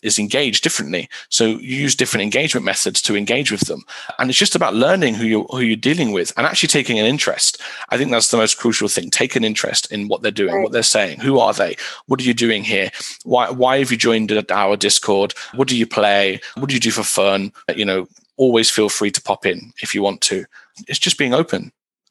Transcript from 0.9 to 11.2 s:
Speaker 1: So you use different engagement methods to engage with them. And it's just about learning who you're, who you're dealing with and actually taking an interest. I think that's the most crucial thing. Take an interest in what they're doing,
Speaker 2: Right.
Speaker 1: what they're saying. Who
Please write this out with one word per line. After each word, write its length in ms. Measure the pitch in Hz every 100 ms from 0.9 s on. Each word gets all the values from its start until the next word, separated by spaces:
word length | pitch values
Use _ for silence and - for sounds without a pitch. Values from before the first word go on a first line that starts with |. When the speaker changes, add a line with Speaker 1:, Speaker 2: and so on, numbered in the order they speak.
| 90 78 - -
Speaker 1:
So 160 | - 113
you 300 | 113 131 131
use 180 | 143
different 300 | 117 127 113
engagement 420 | 104 120 156 123 98
methods 360 | 95 101 -
to 140 | - 101
engage 340 | 104 120 139
with 160 | 104 -
them. 160 | 71 - - - -
And 120 | 127
it's 100 | 131
just 160 | 202 254
about 180 | 143
learning 420 | 104 139 190 143 110
who 100 | 113
you're, 180 | 107 -
who 80 | 127
you're 160 | 117 110
dealing 380 | 131 170 127
with 200 | 98 82 -
and 100 | 143
actually 220 | - 165
taking 280 | 147 127 113
an 80 | 107
interest. 560 | 147 - - - - - - -
I 80 | 117
think 120 | 139
that's 220 | 117 -
the 60 | 120
most 200 | 110 -
crucial 300 | 123 107 104
thing. 240 | - 120
Take 240 | - 127 123
an 80 |
interest 480 | 110 107 - - -
in 160 | 104 104
what 160 | 107
they're 80 | 110
doing, 240 | 104 95 98
Speaker 2:
Right. 80 |
Speaker 1:
what 80 | 92
they're 100 | 117
saying. 380 | 110 107 95
Who 180 | -